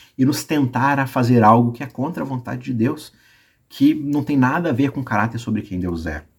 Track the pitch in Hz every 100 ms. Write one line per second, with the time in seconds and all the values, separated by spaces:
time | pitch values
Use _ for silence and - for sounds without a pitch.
0 | - - 131 143 - 151 127 120 135 139
1 | 131 135 120 120 107 117 120 120 131 -
2 | 143 170 139 127 117 123 131 120 123 151
3 | - _ _ _ _ _ _ - 143 156
4 | 139 147 - 143 127 165 170 127 139 139
5 | 127 107 113 113 123 107 - 92 90 82
6 | 80 76 -